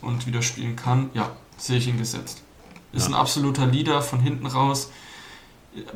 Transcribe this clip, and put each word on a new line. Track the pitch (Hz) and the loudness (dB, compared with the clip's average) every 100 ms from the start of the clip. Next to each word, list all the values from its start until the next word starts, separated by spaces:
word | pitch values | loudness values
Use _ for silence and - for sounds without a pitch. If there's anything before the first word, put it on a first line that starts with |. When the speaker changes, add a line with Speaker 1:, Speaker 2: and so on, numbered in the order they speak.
Speaker 1:
und | 123 120 123 | -4 -4 -2
wieder | 120 | -2
spielen | 120 - 117 117 | -2 -2 -4 -4
kann, | 123 131 131 | 2 2 2
ja, | 113 104 - - - | -2 -4 -6 -18 -12
sehe | - 123 | -2 0
ich | 123 | 2
ihn | 117 | 0
gesetzt. | 113 - - - - - - - - | -2 -4 -8 -14 -20 -20 -20 -20 -8
Ist | 127 139 | -2 0
Speaker 2:
Ja. | |
Speaker 1:
ein | 143 | 2
absoluter | 151 147 139 139 127 | 2 2 2 2 4
Leader | 131 151 143 | 4 4 2
von | - 123 | 2 2
hinten | 135 - 139 | 2 0 -2
raus, | 131 139 135 - - - - - - - - - 107 - | 2 2 2 -4 -12 -20 -18 -18 -20 -20 -20 -20 -16 -12